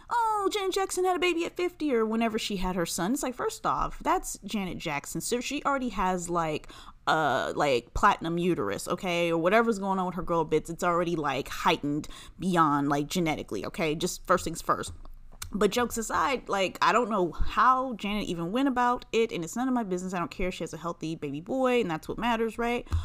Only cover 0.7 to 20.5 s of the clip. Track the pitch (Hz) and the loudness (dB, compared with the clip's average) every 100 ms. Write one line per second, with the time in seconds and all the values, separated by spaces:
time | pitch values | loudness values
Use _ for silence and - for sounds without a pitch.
0.7 | 392 381 - 370 359 359 330 339 - 359 | 0 -2 0 0 2 0 0 -2 -2 -4
1.7 | - 302 233 220 226 233 220 - 196 185 | -2 0 0 0 0 0 -2 -4 -2 -2
2.7 | 185 170 - 175 269 277 233 440 - - | -2 -2 -2 -2 0 -2 -4 -6 -4 -2
3.7 | 139 151 - 277 370 - - 196 214 185 | -2 -2 -4 0 0 -2 -10 -6 -4 -4
4.7 | - 165 143 - 165 - 233 - 277 285 | -6 -4 -6 -6 -6 -2 -2 -2 -4 -2
5.7 | 277 247 196 185 185 170 175 160 151 - | -2 -2 -2 0 0 -2 -2 -2 -4 -8
6.7 | - - - - 156 147 127 76 - 147 | -18 -20 -6 2 4 4 2 0 2 4
7.7 | 123 - - 208 - 165 170 180 160 101 | 2 0 4 4 4 0 0 2 2 0
8.7 | 98 - 175 190 170 170 165 170 220 233 | -2 -2 -4 -2 0 2 2 4 4 4
9.7 | 196 196 190 180 180 170 170 160 156 - | 0 0 0 -2 -2 0 0 2 0 0
10.7 | 165 180 170 170 165 143 135 - - 190 | -2 2 2 2 0 0 -2 -4 -2 2
11.7 | 165 147 147 - - - - 175 175 156 | 2 0 -4 -4 -12 -16 -6 0 4 4
12.7 | 143 143 143 147 190 160 147 - 107 - | 4 2 0 0 0 0 -2 -4 -6 -6
13.7 | - 160 160 180 - - 170 170 165 - | -4 -2 -2 -4 -4 2 2 2 -6 -2
14.7 | 117 - - - - - - - 202 202 | -2 -2 -10 -14 -16 -16 -14 -6 2 2
15.7 | 240 233 226 220 - - 247 - 196 185 | 2 0 -2 -2 0 2 0 -2 0 0
16.7 | - 151 233 202 214 175 - - - 233 | 2 4 4 4 2 2 2 2 4 6
17.7 | 254 262 214 202 208 - 170 170 233 277 | 6 2 -4 -2 -2 -2 -2 -2 2 2
18.7 | 247 247 247 - 220 226 - 160 233 262 | 4 2 0 0 2 2 0 -4 -2 0
19.7 | 247 202 180 185 180 170 - 185 | 0 0 -2 -2 -4 -4 -2 -4